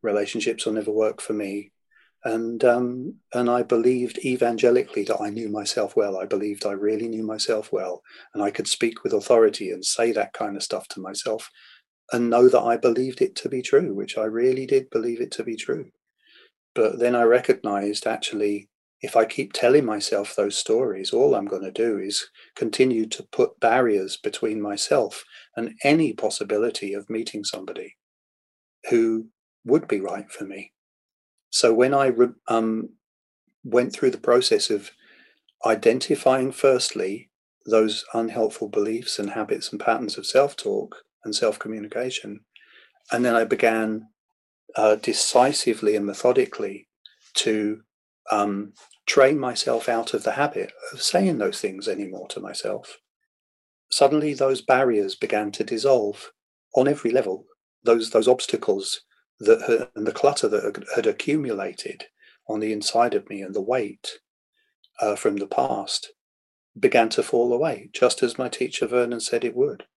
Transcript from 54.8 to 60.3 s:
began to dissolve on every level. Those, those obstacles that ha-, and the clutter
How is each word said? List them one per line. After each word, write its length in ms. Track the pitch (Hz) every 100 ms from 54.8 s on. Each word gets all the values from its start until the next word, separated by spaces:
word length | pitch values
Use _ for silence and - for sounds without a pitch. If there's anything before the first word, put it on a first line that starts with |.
| 135 110 98 -
began 340 | - 107 104
to 140 | 101
dissolve 640 | 110 113 135 131 104 104 - _ _ _ _ -
on 100 | 135
every 240 | 147 117
level. 360 | 123 104 92 - _ _ _
Those, 280 | - 117 113
those 180 | 113 110
obstacles 720 | 127 - - - 98 95 - _ _ _ _
that 220 | 107 110
ha-, 260 | - 117 123 -
and 100 | 107
the 60 |
clutter 360 | - 143